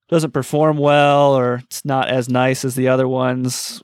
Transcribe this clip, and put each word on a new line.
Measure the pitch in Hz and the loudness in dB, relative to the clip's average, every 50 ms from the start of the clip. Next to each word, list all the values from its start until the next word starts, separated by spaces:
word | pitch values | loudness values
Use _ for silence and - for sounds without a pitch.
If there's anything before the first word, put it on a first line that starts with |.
| _ _ | _ _
doesn't | 170 165 156 143 | -2 0 0 -2
perform | - 139 127 - - 147 156 156 151 | -2 -4 -4 -2 0 0 2 2 2
well, | 151 143 147 147 147 143 143 143 143 143 139 139 | 2 2 2 4 4 4 4 4 4 4 4 4
or | 131 123 123 123 123 - | 2 0 0 -2 -4 -8
it's | _ - - - | _ -14 -10 -6
not | 143 135 131 131 - | -4 -2 -2 -2 -2
as | 127 131 120 123 | -2 -2 -2 -2
nice | 123 123 127 131 131 - - | 0 0 0 0 0 -2 -4
as | 131 123 | -4 -2
the | 131 127 | 0 0
other | 127 131 131 131 | 2 2 2 0
ones, | 127 131 127 127 127 127 127 127 127 123 - - - - - | 0 -2 -2 -2 -2 -2 -2 -4 -4 -4 -6 -8 -12 -14 -16